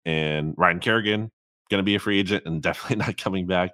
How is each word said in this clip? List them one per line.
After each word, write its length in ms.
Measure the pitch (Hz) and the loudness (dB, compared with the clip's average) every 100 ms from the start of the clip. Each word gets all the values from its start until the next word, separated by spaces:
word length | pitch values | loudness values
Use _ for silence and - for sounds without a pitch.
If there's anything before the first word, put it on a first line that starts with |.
| 82 | -4
and 480 | 80 78 76 78 - | -2 0 -2 -4 2
Ryan 220 | 87 87 | 2 2
Kerrigan 500 | 120 113 104 107 110 - _ _ - | 0 2 2 -2 -4 -12 _ _ -2
gonna 100 | 101 | 0
be 120 | 98 101 | 2 2
a 40 | |
free 200 | - 101 | 2 2
agent 240 | 95 101 - | 2 0 0
and 160 | 82 | -2
<laughs> 0 | |
definitely 360 | 82 82 - 113 | -2 -2 -4 -2
not 200 | - 90 | -2 -4
coming 300 | - 95 90 | -4 -2 0
back. 240 | 90 90 | 0 0